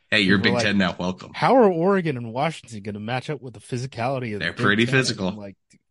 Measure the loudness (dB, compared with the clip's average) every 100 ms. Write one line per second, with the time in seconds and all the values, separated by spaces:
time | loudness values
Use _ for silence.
0 | _ 2 4 4 4 2 2 2 0 0
1 | -4 -6 -12 -2 4 6 6 4 2 2
2 | -2 -6 -6 -4 -4 -4 -12 -12 -10 -8
3 | -6 -6 -6 -10 -10 -18 -10 -8 -8 -6
4 | -4 -4 -4 -6 -6 0 2 2 4 2
5 | 2 -2 -4 -6 -14 -18 _ _ _